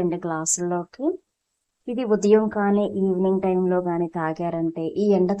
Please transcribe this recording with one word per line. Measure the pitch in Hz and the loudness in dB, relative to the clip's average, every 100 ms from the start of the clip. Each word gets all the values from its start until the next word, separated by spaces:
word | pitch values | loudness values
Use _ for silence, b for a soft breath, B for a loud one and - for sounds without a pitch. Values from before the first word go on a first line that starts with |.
రెండు | 180 175 | 0 -2
గ్లాసుల్లోకి. | 175 160 160 - 175 175 170 - 294 370 _ _ _ _ _ _ - | -4 -4 -2 -2 -2 -4 -6 -6 -4 -4 _ _ _ _ _ _ -8
ఇది | 240 233 | -4 0
ఉదయం | 208 202 214 214 214 | 2 4 4 4 0
కానీ | 202 202 208 196 | 2 2 0 0
ఈవినింగ్ | 190 180 190 190 190 | 0 2 2 2 0
టైంలో | 185 185 180 180 | 2 2 0 0
కానీ | 170 170 170 | -2 -2 -2
తాగారంటే | 160 160 170 165 165 165 160 - | -4 -4 -4 -2 -4 -4 -4 0
ఈ | 208 190 | 2 4
ఎండ | 185 202 | 2 0